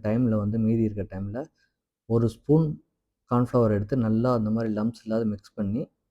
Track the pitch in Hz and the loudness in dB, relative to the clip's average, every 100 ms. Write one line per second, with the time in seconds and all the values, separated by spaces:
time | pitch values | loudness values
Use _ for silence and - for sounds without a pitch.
0 | 107 113 127 107 104 113 110 113 110 104 | 0 0 2 0 0 0 0 2 0 -2
1 | 92 95 101 110 151 _ _ _ _ _ | -8 -8 -8 -8 -12 _ _ _ _ _
2 | - 113 117 - - 151 156 - _ _ | -2 0 0 -2 2 2 2 -4 _ _
3 | _ _ - 123 123 127 113 104 101 135 | _ _ -2 0 2 2 4 2 0 0
4 | 113 110 123 123 107 110 113 104 110 113 | 0 2 2 0 0 0 -2 -2 -4 -4
5 | 110 113 110 101 - - 101 113 - _ | -4 -2 -2 -4 -10 -6 -4 -4 -6 _
6 | _ | _